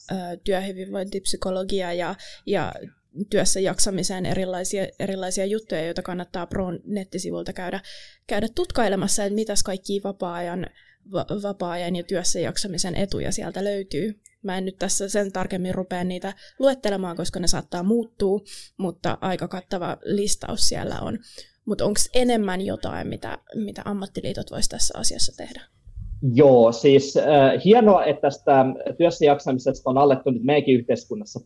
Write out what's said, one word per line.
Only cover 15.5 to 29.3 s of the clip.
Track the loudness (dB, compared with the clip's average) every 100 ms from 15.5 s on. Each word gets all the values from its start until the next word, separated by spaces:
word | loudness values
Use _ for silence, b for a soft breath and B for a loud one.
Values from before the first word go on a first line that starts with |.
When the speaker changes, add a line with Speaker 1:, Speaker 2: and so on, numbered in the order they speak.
| -4 -4
Speaker 1:
rupea | -4 -6 -4
niitä | -4 -6 -8 -12 b b
luettelemaan, | 2 2 -2 -2 -4 -6
koska | -6 -2
ne | 2
saattaa | 2 0 -4
muuttua, | 0 0 0 -2 -2 -2 -4 B B -8
mutta | -6 -4 -6 -4
aika | -4 -4 -6
kattava | -10 -8 -6 -6 -6
listaus | -4 -2 0 -2 -4 2
siellä | 2 2 -6 -6
on. | -6 -8 B B B B
Mut | -6 -2
onks | 0 0 2
enemmän | 2 4 2 0 -4
jotain, | -4 -6 -6 -6 -8
mitä, | -8 -10 -12 -10
mitä | -8 -8 -8
ammattiliitot | -8 -6 -8 -8 -8 -6 -8
vois | -2 -2
tässä | 0 -2 0
asiassa | -2 2 0 0
tehdä? | -16 -16 -20 _ -20 -14 -12 -4 2
Speaker 2:
Joo, | 8 10 10 8
siis, | 6 6 6 6 0
äh, | 4 6 6 6
hienoa, | 6 8 8 6
että | 4 2
tästä | 0 2 4 6 6 0 -4 2
työssä | 2 6
jaksamisesta | 4